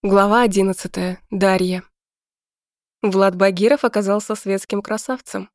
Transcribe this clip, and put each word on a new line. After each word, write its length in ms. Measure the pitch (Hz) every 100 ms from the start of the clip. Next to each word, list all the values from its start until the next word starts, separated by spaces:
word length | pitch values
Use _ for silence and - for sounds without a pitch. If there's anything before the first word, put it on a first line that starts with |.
Глава 400 | 202 196 202 220
одиннадцатая. 760 | 240 190 190 185 - - 180 185 _
Дарья. 520 | 196 196 190 185 180 - _ _ _ _ _ _ _ _ _ _ _
Влад 340 | 208 190 196 180
Багиров 480 | 196 185 208 285
оказался 520 | 240 214 196 208 - 214
светским 480 | 196 196 - 202
красавцем. 680 | 202 214 - 254 - 196 190